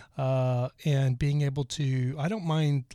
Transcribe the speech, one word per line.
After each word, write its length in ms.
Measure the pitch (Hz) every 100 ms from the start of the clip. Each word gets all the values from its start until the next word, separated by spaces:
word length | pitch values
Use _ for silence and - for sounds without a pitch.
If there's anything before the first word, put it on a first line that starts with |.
| - -
uh, 520 | 131 131 127 123 127 - 160
and 320 | 139 135 123
being 240 | 143 147
able 240 | 143 139 135
to, 500 | - 135 131 127 147
I 100 | 156
don't 160 | 220 170
mind 400 | 156 151 143 127